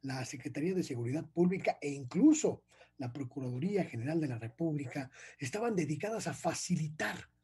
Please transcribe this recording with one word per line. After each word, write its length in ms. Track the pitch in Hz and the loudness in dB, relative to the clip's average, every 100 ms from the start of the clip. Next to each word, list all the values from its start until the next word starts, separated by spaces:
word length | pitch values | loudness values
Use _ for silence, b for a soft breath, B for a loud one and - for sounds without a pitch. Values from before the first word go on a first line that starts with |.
la 220 | 135 131 | -6 -6
Secretaría 500 | 127 135 139 123 160 | -6 -8 -8 -2 0
de 100 | 185 | 0
Seguridad 420 | 160 123 120 143 160 | -2 -2 -2 -2 -2
Pública 520 | - 180 190 - - | 2 4 4 0 0
e 80 | 147 | -4
incluso 720 | 143 131 170 285 302 185 120 _ B B _ | -6 -4 6 8 8 4 0 _ B B _
la 140 | 123 | -8
Procuraduría 720 | 131 131 - 131 123 170 202 | -6 -8 -6 -4 -2 0 2
General 380 | 170 117 120 165 | 0 -2 -2 0
de 60 | 151 | 0
la 120 | 117 | -2
República 720 | 117 - 165 147 131 147 131 B B B | -6 -2 -2 0 -2 -6 -8 B B B
estaban 380 | 131 208 233 202 | -6 -2 0 2
dedicadas 520 | 147 151 208 220 175 | 0 0 -2 -2 -4
a 60 | |
facilitar 960 | 131 170 - - 160 156 - - - - _ | -4 -2 -2 0 0 0 -2 -4 -4 -10 _